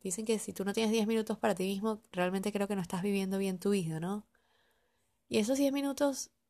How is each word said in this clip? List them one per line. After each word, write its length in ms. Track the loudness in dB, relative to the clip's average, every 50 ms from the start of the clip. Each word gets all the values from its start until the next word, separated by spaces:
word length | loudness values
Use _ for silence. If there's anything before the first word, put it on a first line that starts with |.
dicen 240 | -8 -6 -6 -4 -2
que 140 | -2 -2 -2
si 120 | -2 -6 -6
tú 120 | -4 -4
no 80 | -2 0
tienes 180 | 0 2 2
diez 160 | 4 2 2
minutos 300 | 2 2 0 0 -2 -2
para 180 | 0 0 0 2
ti 80 | 2 0
mismo, 380 | -2 -2 -2 -2 -2 -4 -4 -8 _
realmente 400 | -2 0 0 0 0 0 -2 0
creo 160 | 0 0 0
que 80 | 0 0
no 60 | -2
estás 200 | -2 -2 -4 -2
viviendo 360 | 0 0 0 0 0 0 0
bien 220 | 0 0 -2 -2 -2
tu 100 | 0 2
vida, 280 | 2 2 0 -2 -4 -4
¿no? 260 | -4 -4 -4 -6 -8 _ _ _ _ _ _ _ _ _ _ _ _ _ _ _ _ _ _ _ _ 0
Y 100 | 0 2
esos 180 | 2 2 2
diez 140 | 4 4 2
minutos, 600 | 2 0 0 -2 0 2 2 2 2 -2 -6 -10 _ _ _